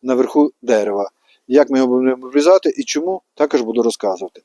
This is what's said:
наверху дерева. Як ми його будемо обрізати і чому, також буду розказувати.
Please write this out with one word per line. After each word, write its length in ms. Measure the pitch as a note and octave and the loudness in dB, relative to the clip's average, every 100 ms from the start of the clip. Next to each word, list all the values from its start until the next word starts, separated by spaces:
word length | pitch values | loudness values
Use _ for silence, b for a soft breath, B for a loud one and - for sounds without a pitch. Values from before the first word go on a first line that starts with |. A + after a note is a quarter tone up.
наверху 500 | B2+ B2+ B2+ D3 D3 _ | -2 0 0 2 0 _
дерева. 480 | A#2+ A2 G#2 G2+ G2 _ _ _ _ | -2 0 0 -4 -6 _ _ _ _
Як 220 | C3 C#3+ | 2 2
ми 80 | C3 | 2
його 200 | C3 B2+ | 2 2
будемо 300 | C3 B2+ B2+ | 0 -2 -2
обрізати 460 | C#3 D3+ F#3+ - C#3+ | 0 4 4 2 -4
і 60 | |
чому, 380 | C3 D3 E3+ F#3+ _ _ | -6 -6 -4 -8 _ _
також 260 | D3 C#3+ | -2 0
буду 220 | A2+ A2+ | -2 -2
розказувати. 580 | A#2 - - F2+ G2 - | -2 -2 -6 -6 -10 -16